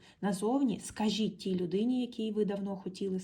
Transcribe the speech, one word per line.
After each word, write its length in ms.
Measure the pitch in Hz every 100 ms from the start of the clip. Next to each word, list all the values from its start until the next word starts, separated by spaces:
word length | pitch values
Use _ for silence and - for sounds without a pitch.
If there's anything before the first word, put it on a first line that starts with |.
| - -
назовні, 600 | 196 185 208 269 269 185
скажіть 580 | - - 214 196 208 -
тій 160 | 196
людині, 460 | 180 175 190 240 254
якій 300 | 240 - 220
ви 140 | 208
давно 320 | 196 202 196 190
хотіли 440 | 190 - 196 185